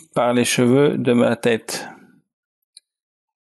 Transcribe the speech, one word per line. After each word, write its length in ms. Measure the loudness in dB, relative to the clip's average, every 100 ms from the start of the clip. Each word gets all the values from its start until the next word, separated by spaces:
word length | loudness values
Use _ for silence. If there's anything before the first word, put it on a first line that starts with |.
| -4
par 180 | -2 0
les 120 | 0
cheveux 520 | 0 0 2 4 2 0
de 160 | 0
ma 220 | 0 0
tête. » 540 | 0 -2 -2 -6 -14 -14 -20 -20 _ _ _ _ _ _ _ _ _ _ _ _ _ _